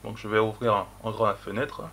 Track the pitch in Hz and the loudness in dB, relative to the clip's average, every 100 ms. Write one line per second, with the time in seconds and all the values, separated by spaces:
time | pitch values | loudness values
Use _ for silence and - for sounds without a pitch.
0 | 113 110 107 110 110 107 120 101 92 - | -10 -10 2 4 4 2 2 2 0 -8
1 | 113 107 107 98 - 104 147 - 165 | -8 0 0 0 -6 -4 -4 -6 -14